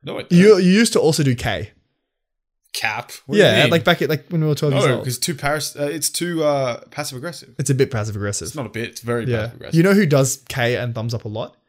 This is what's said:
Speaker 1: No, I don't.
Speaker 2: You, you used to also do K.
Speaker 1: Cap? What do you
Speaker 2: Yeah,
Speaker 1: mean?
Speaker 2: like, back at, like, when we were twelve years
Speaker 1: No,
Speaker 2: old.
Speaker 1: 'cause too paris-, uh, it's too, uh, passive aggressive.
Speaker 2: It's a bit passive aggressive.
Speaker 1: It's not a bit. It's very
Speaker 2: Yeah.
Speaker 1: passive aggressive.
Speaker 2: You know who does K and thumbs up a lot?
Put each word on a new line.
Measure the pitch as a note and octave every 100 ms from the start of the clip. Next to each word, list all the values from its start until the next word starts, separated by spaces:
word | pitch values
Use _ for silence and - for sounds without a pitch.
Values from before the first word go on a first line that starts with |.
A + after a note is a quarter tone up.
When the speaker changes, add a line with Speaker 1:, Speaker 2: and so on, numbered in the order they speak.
Speaker 1:
No, | C3+ -
I |
don't. | -
Speaker 2:
You, | F3 G3+ F#3+
you | F3+
used | G3 A#3
to | -
also | D3+ D#3+
do | C3+ B2
K. | A#2+ F#2 - _ _ _ _ _ _ _ _ _ _
Speaker 1:
Cap? | - A2+ G#2+ - - -
What | G#3
do |
you | E3
Speaker 2:
Yeah, | A2
Speaker 1:
mean? | D3+
Speaker 2:
like, | E3
back | - E3+
at, | D3
like, | D3 -
when | E3+
we | D#3
were | D3
twelve | D3+
years | C3+ E3+
Speaker 1:
No, | A#2+
Speaker 2:
old. |
Speaker 1:
'cause | C3 A#2+
too | - C#3+
paris-, | C#3+ D#3 D3+ -
uh, |
it's | C#3+ D#3+ C#3+
too, | - F3 E3
uh, | D3+ C#3+ C3 A#2 -
passive | - C#3 B2+
aggressive. | E3 - - -
Speaker 2:
It's | C3+
a | C3+
bit | C3+
passive | A#2 G#2+ G#2
aggressive. | G2+ G2+ E2
Speaker 1:
It's | -
not | A2
a |
bit. | A2 F#2+
It's | -
very | A#2 A#2+ A#2
Speaker 2:
Yeah. | A#2
Speaker 1:
passive | A2 -
aggressive. | - E3
Speaker 2:
You |
know | F#3
who | G3 F3
does | C#3 C3+ - _
K | C3+ A#2+ A#2
and | B2 A2+
thumbs | A2+
up | A2+ G#2+
a |
lot? | G#2+ G2+ _